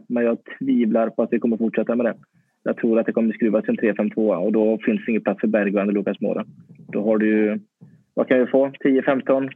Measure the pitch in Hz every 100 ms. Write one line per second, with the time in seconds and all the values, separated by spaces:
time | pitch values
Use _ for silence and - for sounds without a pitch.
0 | - 120 117 113 - - 135 127 113 113
1 | 113 - 113 117 120 110 113 107 107 120
2 | 117 101 _ _ _ _ - 113 120 113
3 | 110 113 113 104 113 107 107 117 113 104
4 | 107 110 107 90 98 110 107 110 - 104
5 | - 107 104 98 110 107 101 98 101 104
6 | 101 101 101 95 - - - - - 113
7 | 104 110 107 107 107 107 - _ - _
8 | _ - 120 127 120 135 135 135 147 131
9 | 131 135 - 135 135